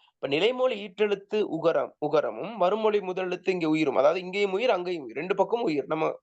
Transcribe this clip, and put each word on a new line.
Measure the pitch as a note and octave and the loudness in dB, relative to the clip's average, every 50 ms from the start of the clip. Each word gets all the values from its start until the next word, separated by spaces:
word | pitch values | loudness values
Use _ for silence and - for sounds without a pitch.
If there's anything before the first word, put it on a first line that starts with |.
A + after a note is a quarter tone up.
| _ _ _ | _ _ _
இப்ப | _ - C#3 | _ -6 -2
நிலைமொழி | C#3 D#3+ F#3 A#3 B3+ B3+ B3+ C4 A3+ G#3 G3+ G#3 | 0 2 2 2 2 2 0 0 -2 -4 -8 -8
ஈற்றெழுத்து | F#3 - G#3+ G#3 G3+ F#3+ G3 - G#3+ G#3+ | -4 -2 0 0 0 -2 -4 -4 -2 -2
உகரம், | F#3+ - D3+ D#3+ D3+ E3 D#3 C#3+ B2 A#2 - _ | -2 -2 -2 0 2 2 2 2 0 -4 -4 _
உகரமும் | D3 D3 D#3 D3+ C3+ A#2+ G#2+ A2 D3 G3 A#3 G#3 | -4 0 2 2 2 0 -2 -6 -8 -6 -2 0
வருமொழி | F3 F3+ G3+ A3 A3 A3 G#3 G#3 | 2 2 2 2 2 2 2 0
முதல் | F#3+ F3+ F3+ F#3 F#3 | 0 -2 -4 -2 -2
எழுத்து | F3+ F3+ F#3 - F#3+ | -4 -4 -4 -2 -2
இங்க | F#3+ F3+ E3 D#3 | -2 0 2 2
உயிரும், | D#3 D#3 D#3 C#3 - | 2 2 2 2 4
அதாவது | - C3+ D3+ E3+ F#3+ | 4 4 4 4 2
இங்கேயும் | F#3 F#3 F#3 G3+ G3+ G3 | -2 -4 -2 0 0 0
உயிர், | F#3 G3+ B3 C4 | 0 0 2 2
அங்கேயும் | G#3 F3+ F3 F3 F3 E3 C3+ | 0 0 -2 -4 -6 -6 -8
உயிர், | A2+ A2 | -10 -8
ரெண்டு | C#3 E3+ F#3 G3 | -8 -8 -4 -2
பக்கமும் | G3 F#3+ - G#3+ A#3+ A#3 | -2 0 0 0 -2 0
உயிர். | E3+ D3+ C#3 - | 0 -2 -2 -2
நம்ம | - D#3 D#3 D#3 D3 - - | -2 -2 -2 0 -2 -2 -4